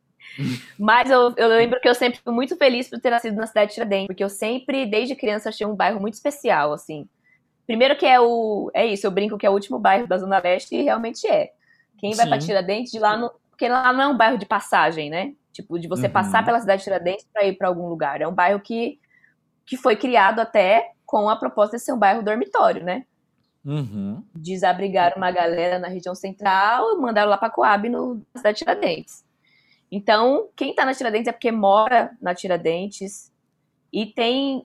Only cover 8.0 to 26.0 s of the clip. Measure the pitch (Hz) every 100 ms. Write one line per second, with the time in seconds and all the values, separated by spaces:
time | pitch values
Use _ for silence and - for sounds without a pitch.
8 | 302 254 233 233 220 202 196 - 226 202
9 | 202 185 208 208 208 196 202 247 202 196
10 | 240 185 190 190 175 180 - - 285 220
11 | 226 240 427 202 - _ _ _ _ _
12 | 202 214 233 - 160 196 180 214 240 220
13 | 208 214 240 - _ _ 240 254 254 262
14 | 277 262 226 233 202 202 - 196 156 165
15 | 147 165 269 - _ - - 170 165 185
16 | 202 202 196 220 220 233 190 196 202 185
17 | 175 202 - 214 196 190 185 175 175 165
18 | 147 143 160 180 180 202 - 226 240 -
19 | _ _ _ _ _ _ - 254 254 233
20 | 254 233 196 220 220 220 185 220 349 -
21 | - 214 208 220 254 226 208 233 - 247
22 | 202 226 208 220 415 466 190 - 175 202
23 | - _ _ _ _ _ 143 151 123 104
24 | 98 123 - 165 160 190 185 180 196 190
25 | 175 190 185 180 170 170 175 180 180 185